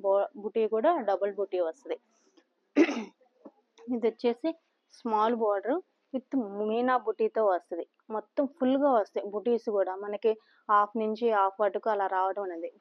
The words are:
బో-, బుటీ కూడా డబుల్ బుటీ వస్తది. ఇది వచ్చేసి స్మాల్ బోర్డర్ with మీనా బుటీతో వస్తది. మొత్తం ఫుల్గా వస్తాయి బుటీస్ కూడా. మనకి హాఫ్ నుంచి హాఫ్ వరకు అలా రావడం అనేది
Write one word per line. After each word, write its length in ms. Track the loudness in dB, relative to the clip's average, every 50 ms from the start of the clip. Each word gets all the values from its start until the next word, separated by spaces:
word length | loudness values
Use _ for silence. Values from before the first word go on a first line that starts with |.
| 0
బో-, 240 | 2 2 2 2 -2 -6
బుటీ 300 | -10 -10 -6 -2 -2 -2
కూడా 240 | 0 0 0 2 2 0
డబుల్ 360 | 0 0 -2 -2 0 -2 -4 -2
బుటీ 260 | -4 -6 -4 -2 -2
వస్తది. 380 | -2 -2 -4 _ -10 -10 -10 -10 _ _ _ _ _ _ _ _ _ _ _ _ _ _ 2 2 2 2 2 -6 -8 -12 _ _ _ _ _ _ _ -20 _ _ _ _ _ _ -8 -6 -6
ఇది 120 | -2 -2
వచ్చేసి 420 | -2 -2 0 -2 -2 -2 0 -4 -6 -6 -6 _ _ _ _ _ _ _
స్మాల్ 440 | -10 -6 -2 0 2 2 2 2 0 0
బోర్డర్ 340 | 0 0 0 0 -2 -2 -4 -4 _ _ _ _ _ -8
with 180 | -8 -8 -2 -4 -2 -2 -2 -4 -4 -2 -2
మీనా 280 | 0 0 0 2 0
బుటీతో 460 | 0 0 -2 -2 0 -2 -2 0 2 2
వస్తది. 380 | 2 2 0 -2 -6 -10 -10 -10 _ _ _ _ -8
మొత్తం 360 | -8 -8 -8 _ -4 -2 -2
ఫుల్గా 440 | -2 -2 -2 0 0 2 2 2 4
వస్తాయి 360 | 4 4 2 0 -4 -6 -6
బుటీస్ 420 | -6 -8 -4 -2 0 0 0 0 -2
కూడా. 220 | 0 0 0 0 -2
మనకి 360 | -8 -8 -8 -8 0 0 0 0 0 _ _ _ _ _ 4
హాఫ్ 240 | 4 4 4 4 0 -2
నుంచి 280 | -2 -2 -2 0 0 2
హాఫ్ 280 | 4 4 2 2 2 2
వరకు 300 | 0 0 0 0 -2 0
అలా 160 | 0 0 0
రావడం 360 | 0 0 0 0 0 -2 -4 -6
అనేది 260 | -8 -8 -8 -10 -12 -12 _